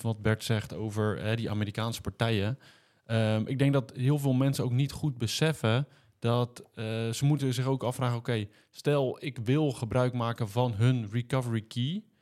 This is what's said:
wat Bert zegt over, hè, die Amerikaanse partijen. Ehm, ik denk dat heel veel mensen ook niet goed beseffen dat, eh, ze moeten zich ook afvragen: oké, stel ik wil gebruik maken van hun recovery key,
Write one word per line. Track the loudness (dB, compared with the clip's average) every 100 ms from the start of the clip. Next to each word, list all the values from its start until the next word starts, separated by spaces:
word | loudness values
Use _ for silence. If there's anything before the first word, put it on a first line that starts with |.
wat | -4 -2
Bert | 0 0
zegt | 0 -2 -2
over, | -6 -6 -2 0 0
hè, | -2 -2
die | -2
Amerikaanse | -2 -4 -4 -4 -6
partijen. | -8 -2 0 2 0 -4 -10 -20 _ _ -2
Ehm, | 0 2 2 0
ik | 0
denk | 2
dat | 2 0 -2
heel | 2 2
veel | 2
mensen | 2 2 0
ook | 0
niet | 0 0
goed | -2 -4 -2
beseffen | -2 0 0 2 2 2 0 _ _ _
dat, | 0 2 0 -6 -18
eh, | -10 -6 -4 -4
ze | 0
moeten | 2 2 0
zich | 0 0
ook | 0
afvragen: | -2 0 0 -2
oké, | -2 -2 -4 _ _
stel | -6 0 2 2 -2
ik | -8 -4
wil | 0 2 2
gebruik | 0 -2 0 2
maken | 0 -2 -2 -2
van | 0 0
hun | 4 4 4 0
recovery | -4 -2 -2 0 -4
key, | -4 -4 -2 -4 -8 _